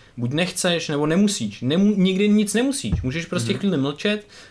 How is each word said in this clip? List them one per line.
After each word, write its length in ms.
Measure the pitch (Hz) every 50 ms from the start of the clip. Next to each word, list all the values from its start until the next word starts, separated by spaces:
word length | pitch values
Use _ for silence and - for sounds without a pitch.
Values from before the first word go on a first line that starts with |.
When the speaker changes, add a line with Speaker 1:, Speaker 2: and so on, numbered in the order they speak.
| - - _ 120
Speaker 1:
buď 140 | 120 127
nechceš, 580 | 139 156 180 180 - - - 180 170 165 165 -
nebo 160 | 147 143 147 151
nemusíš. 540 | 160 185 208 202 202 - 120 104 - -
Nemu-, 320 | 120 127 151 185 202 208 208 196
nikdy 320 | 180 190 190 185 208 208
nic 240 | 208 214 208 208 -
nemusíš. 480 | 220 254 285 269 - - 104 - -
Můžeš 240 | - 127 135 165 165
prostě 260 | - - 123 117 117
Speaker 2:
Mhm. 80 | 202 -
Speaker 1:
chvíli 180 | 202 196 175 139
mlčet 500 | 131 143 147 - - 208 208 208 208 - - - - -